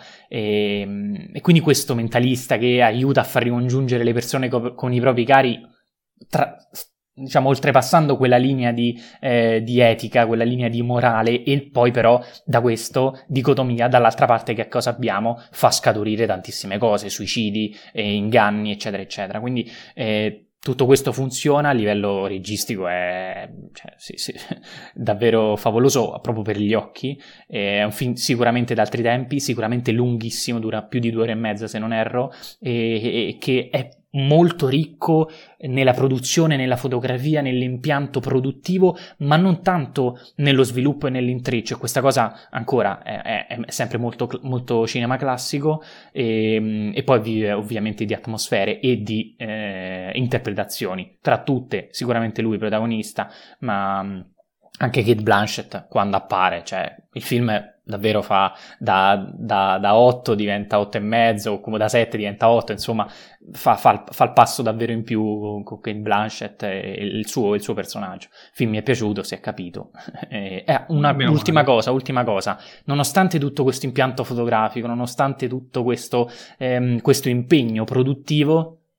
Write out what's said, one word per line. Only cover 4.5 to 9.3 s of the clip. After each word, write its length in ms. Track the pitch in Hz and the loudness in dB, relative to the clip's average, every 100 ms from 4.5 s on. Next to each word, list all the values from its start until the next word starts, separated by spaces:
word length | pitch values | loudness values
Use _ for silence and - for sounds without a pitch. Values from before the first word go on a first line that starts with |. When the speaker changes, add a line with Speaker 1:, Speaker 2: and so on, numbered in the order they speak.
| 123 120 | -2 -4
Speaker 1:
con 180 | - 127 | -6 -2
i 80 | 123 | 2
propri 240 | 127 123 | 2 2
cari, 380 | 117 135 131 110 - _ _ _ _ _ - | 4 6 4 -2 -10 _ _ _ _ _ -4
tra-, 300 | 160 - - _ - - _ _ | -2 -2 -6 _ -18 -18 _ _
diciamo, 340 | - 135 147 135 | -16 -2 2 4
oltrepassando 680 | 135 143 131 127 170 147 131 | 2 4 4 6 4 4 4
quella 200 | 127 123 | 4 6
linea 360 | 131 131 120 | 4 2 0
di, 260 | 117 120 120 - - | 0 0 -2 -10 -8
eh, 400 | 135 | 0